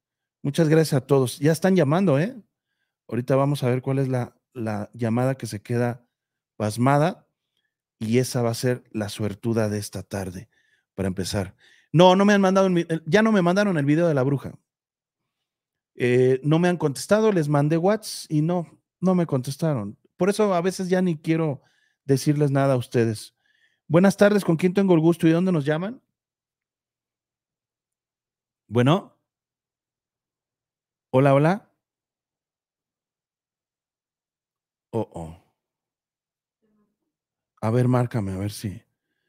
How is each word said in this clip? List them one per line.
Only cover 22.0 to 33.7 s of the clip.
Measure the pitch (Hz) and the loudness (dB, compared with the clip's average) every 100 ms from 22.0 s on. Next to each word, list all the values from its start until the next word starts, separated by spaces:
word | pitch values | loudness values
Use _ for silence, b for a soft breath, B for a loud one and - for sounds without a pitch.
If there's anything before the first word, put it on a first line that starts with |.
decirles | - 135 151 147 147 | -2 0 0 0 0
nada | 139 139 | 2 2
a | 127 | 0
ustedes. | - 123 113 104 - _ _ _ _ _ - | 0 0 0 -2 -12 _ _ _ _ _ 0
Buenas | 160 196 - | 4 4 4
tardes, | 202 208 | 4 4
¿con | 185 165 | 0 0
quién | 180 | 0
tengo | 202 196 | 0 2
el | 165 | 4
gusto | 165 170 160 | 4 2 2
y | |
dónde | 165 185 | 2 0
nos | 165 | -2
llaman? | 139 156 196 262 _ _ _ _ _ _ _ _ _ _ _ _ _ _ _ _ _ _ _ _ _ _ _ _ _ _ _ | -2 -4 -6 -14 _ _ _ _ _ _ _ _ _ _ _ _ _ _ _ _ _ _ _ _ _ _ _ _ _ _ _
Bueno. | 113 127 190 - _ _ _ _ _ _ _ _ _ _ _ _ _ _ _ _ _ _ _ _ | 0 2 2 -2 _ _ _ _ _ _ _ _ _ _ _ _ _ _ _ _ _ _ _ _
Hola, | 127 139 | 2 4
hola. | 139 156 202 - _ _ _ _ _ _ _ _ _ _ _ _ _ _ _ _ _ _ _ _ | 4 4 0 -8 _ _ _ _ _ _ _ _ _ _ _ _ _ _ _ _ _ _ _ _